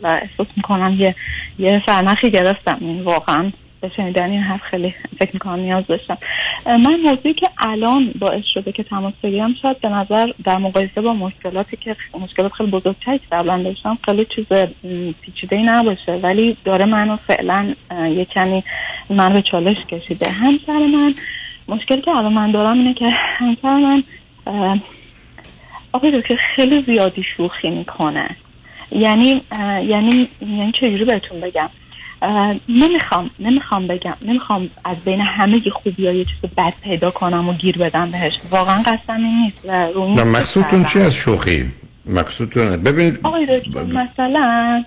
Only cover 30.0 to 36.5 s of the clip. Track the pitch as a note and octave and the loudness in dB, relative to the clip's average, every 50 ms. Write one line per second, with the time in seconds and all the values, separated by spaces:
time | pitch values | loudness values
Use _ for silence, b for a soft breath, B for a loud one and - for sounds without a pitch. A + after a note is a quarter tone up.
30 | G#3+ A3+ B3 B3+ B3+ B3 - - G#3 G#3 G#3 G#3 G3+ G#3+ A#3 - C4 A#3+ G3+ G3 | 4 4 4 4 2 2 -2 -8 -8 -6 -4 -2 -2 -2 -2 0 0 0 0 0
31 | A3 B3 A#3 G3 - - F#3 E3+ E3+ F3+ F3+ E3 - - - - B B B B | 0 0 0 0 -2 -8 -12 -10 -10 -6 -4 -4 -4 -6 -8 -14 B B B B
32 | B B B B - F#3+ G#3+ G#3 G3+ G#3 G3+ F#3+ - - A#3 A#3+ C#4+ E4 F4 E4 | B B B B -2 0 2 2 2 0 0 -4 -2 0 4 4 4 4 4 2
33 | - - G3+ F3 F3+ - - - G3+ A3+ B3+ C#4+ - - G#3 G3 F#3 F3 F3+ F3+ | 0 0 -2 -2 -2 -4 -8 -6 0 2 2 2 0 0 -2 -2 -2 -2 -4 -4
34 | - F3+ D#3 - - G#3 A#3+ B3+ - - G#3+ F#3+ F#3 E3+ - - - F3+ F3+ E3 | -6 -8 -10 -8 -4 -2 -2 -2 -2 -2 -2 -2 -2 -6 -10 -10 -8 -8 -8 -6
35 | E3+ F#3+ F#3+ G3 G3+ G3 - G#3+ G3+ G3+ G#3+ A#3 A3+ - - - - G#3 F3+ G3 | -4 -2 0 0 0 -2 0 0 2 4 4 4 2 0 -4 -4 -4 -6 -4 -2
36 | F#3+ F3+ F3+ F#3 F3+ - - - - F#3 | 0 0 0 0 -2 -4 -6 -8 -8 -6